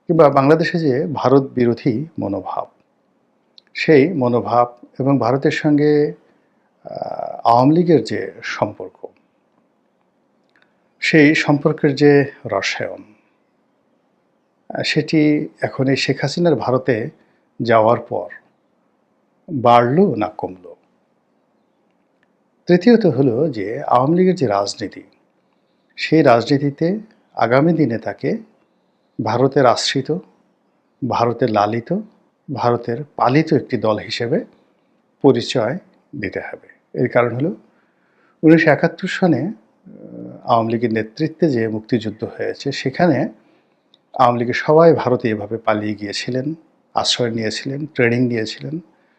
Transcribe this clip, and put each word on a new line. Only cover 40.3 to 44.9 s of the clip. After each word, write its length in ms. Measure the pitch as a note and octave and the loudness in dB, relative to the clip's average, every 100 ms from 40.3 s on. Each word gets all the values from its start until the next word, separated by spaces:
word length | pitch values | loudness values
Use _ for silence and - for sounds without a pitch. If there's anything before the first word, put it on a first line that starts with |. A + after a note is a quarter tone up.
| - - | -10 0
আওয়ামী 220 | A#2 A2+ | 0 0
লীগের 200 | A#2 A#2+ | -2 -2
নেতৃত্বে 560 | A2 A2 - D#3 D#3+ E3+ | -2 -6 -4 -6 0 0
যে 200 | B2 A2+ | 0 -2
মুক্তিযুদ্ধ 560 | G#2+ A2 A#2+ G#2 G#2 | -6 -4 -4 -4 -8
হয়েছে, 480 | G2+ - A2 D3+ C#3+ | -10 -8 -8 -8 -8
সেখানে 560 | C3+ C3+ - F3 B2+ E3+ - _ _ _ _ _ _ _ | -6 -6 0 0 0 -2 -8 _ _ _ _ _ _ _
আওয়ামী 260 | - B2+ A#2+ | 0 2 2
লীগের 160 | A#2+ | -2
সবাই 380 | B2+ - D#3 E3+ | -2 2 6 6